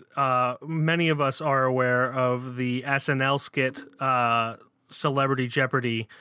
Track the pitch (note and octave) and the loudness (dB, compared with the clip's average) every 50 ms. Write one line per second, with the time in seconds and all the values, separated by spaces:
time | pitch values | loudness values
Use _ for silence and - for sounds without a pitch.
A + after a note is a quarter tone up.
0 | - _ _ - C#3 C3 B2+ B2 B2+ B2 B2 - C3+ D#3 D#3+ D#3+ D#3 D#3+ E3 E3+ | -18 _ _ -2 0 2 2 2 0 0 -4 -6 -8 -6 -2 0 2 2 2 2
1 | E3+ D#3+ D#3 C#3+ D3 C3+ C3 - D#3 D3+ C#3 C3+ C3 C3 B2+ B2+ B2+ B2+ B2 B2 | 2 2 2 2 0 0 0 -2 0 0 2 2 2 2 2 2 2 2 2 2
2 | B2+ B2 B2+ C3 B2+ B2+ B2 B2 B2+ C3 B2 B2 B2+ B2 B2 B2+ B2+ C#3+ C#3 C#3 | 2 0 0 0 0 2 0 -2 -4 -8 -6 -4 -2 -2 -2 -4 -2 -2 -2 -2
3 | - - C#3+ C3 C3 C3+ C#3 C#3 - - - D3 C3 C3 C3+ - - - - - | 0 0 0 0 2 0 0 0 -2 -4 -2 0 0 0 -2 -6 -16 -18 -10 -6
4 | C3+ C3+ C3 B2 A#2+ A#2 A#2 A#2 A2+ A2+ A2+ - - _ _ _ _ _ - - | -2 0 2 2 2 2 2 2 0 -2 -4 -10 -18 _ _ _ _ _ -10 -4
5 | - D3+ C3+ C#3 C3+ C3+ C3+ C3 C3 B2 - D3 C3+ B2 - C3+ B2 B2 A2+ A2+ | -2 0 0 2 2 2 2 0 -2 -2 0 0 0 0 0 -2 -2 0 -2 -4
6 | A2 - - - | -6 -8 -14 -20